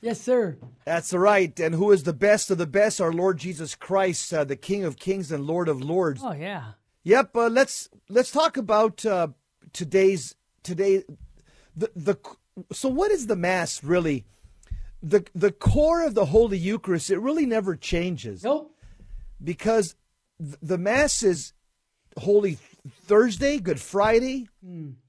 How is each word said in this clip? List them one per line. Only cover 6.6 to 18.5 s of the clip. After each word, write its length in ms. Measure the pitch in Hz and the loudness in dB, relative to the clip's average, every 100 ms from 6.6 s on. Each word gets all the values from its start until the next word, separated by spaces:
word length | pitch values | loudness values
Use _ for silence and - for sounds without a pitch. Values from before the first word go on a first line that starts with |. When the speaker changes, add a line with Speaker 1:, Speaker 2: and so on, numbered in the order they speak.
| 117 - _ _ | -14 -20 _ _
Speaker 2:
Yep. 320 | - 233 269 233 | 2 4 4 0
Uh, 120 | 233 | 2
let's, 400 | 233 269 - - _ _ | 4 2 0 -14 _ _
let's 240 | 214 247 | 0 0
talk 240 | 285 320 277 | 2 0 0
about, 500 | 214 214 220 - 220 | 0 2 2 0 -2
uh, 220 | 185 165 131 _ _ - | -2 -2 -6 _ _ -20
today's, 640 | - 165 190 190 190 - - _ _ | -12 0 4 4 2 -6 -18 _ _
today, 400 | - 175 196 196 - 147 - _ _ _ _ - | -12 -4 2 2 0 -20 -20 _ _ _ _ -8
the, 120 | 214 | -8
the, 240 | 180 156 196 - - _ - 180 | -6 -4 -4 -6 -20 _ -20 -16
so 160 | - 269 | -6 -4
what 240 | 262 403 | -2 0
is 160 | 403 226 | 0 -2
the 80 | 202 | -2
Mass 480 | 175 185 170 - | 0 -2 -2 -8
really? 420 | 139 180 165 139 - _ - _ _ - - - | -2 0 0 -4 -6 _ -20 _ _ -12 -12 -12
The, 240 | 160 202 170 180 | 0 0 0 -2
the 160 | 196 | -2
core 520 | - - - 302 339 | 2 2 4 4 2
of 100 | 330 220 | 0 0
the 80 | |
Holy 340 | 180 190 233 196 | 2 4 4 2
Eucharist, 500 | 175 214 - 170 - | -2 -4 -2 -4 0
it 120 | 190 | -2
really 260 | 240 311 277 | 0 0 0
never 300 | 220 190 170 | 0 -2 -6
changes. 680 | - 170 180 160 113 95 | -2 -2 -2 -6 -8 -8
Speaker 1:
Nope. 340 | 214 | -2